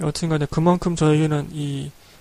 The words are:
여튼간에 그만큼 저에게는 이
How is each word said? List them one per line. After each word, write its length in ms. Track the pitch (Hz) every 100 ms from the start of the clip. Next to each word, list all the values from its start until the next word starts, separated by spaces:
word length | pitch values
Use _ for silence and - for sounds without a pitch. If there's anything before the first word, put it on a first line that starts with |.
여튼간에 460 | 156 147 170 156 143
그만큼 500 | - 165 175 180 170
저에게는 540 | 156 151 156 151 143
이 380 | 156 147 139 143 - - -